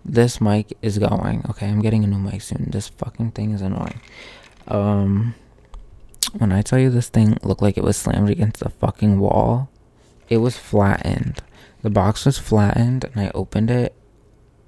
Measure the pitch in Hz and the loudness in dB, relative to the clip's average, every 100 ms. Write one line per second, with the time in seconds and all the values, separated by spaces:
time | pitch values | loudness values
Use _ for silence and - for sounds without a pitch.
0 | - 117 120 - 110 107 - - 110 101 | -2 2 2 2 2 2 -2 -6 -4 0
1 | 104 - - 110 - - 104 107 107 113 | 0 0 -2 -4 -6 -6 -2 0 2 2
2 | 101 98 98 98 - - - 101 - - | 2 0 -2 -6 -8 -6 -4 -6 -8 -10
3 | - - 113 - 107 104 95 95 - - | -10 -6 -6 -4 -4 -4 -4 -4 -6 -10
4 | - - - - - - - 104 101 101 | -18 -20 -20 -20 -20 -20 -6 -2 0 2
5 | 98 98 117 - - _ - - - - | 2 0 0 -6 -16 _ -20 -20 -20 -20
6 | - - - 208 208 190 208 131 131 120 | -14 -6 -6 0 2 2 2 2 2 2
7 | - 113 107 - 101 95 104 - 95 - | 0 4 4 2 0 0 0 0 0 0
8 | - - 101 175 110 - 107 - 107 - | 0 2 2 2 -2 -2 -8 -4 -4 0
9 | 104 98 98 - 113 120 135 _ _ _ | 2 2 2 2 2 0 -4 _ _ _
10 | _ _ - 113 123 - - 104 98 - | _ _ -2 0 0 -4 -2 2 2 2
11 | - - - - - - - _ 110 104 | -2 -4 -4 -8 -14 -20 -20 _ -2 2
12 | 98 - 139 - - 107 101 - 120 127 | 2 2 0 0 2 4 4 4 0 0
13 | - 104 98 - 95 107 113 123 120 - | -4 -4 -4 -4 -4 -2 0 0 -2 -6
14 | _ _ _ _ _ _ | _ _ _ _ _ _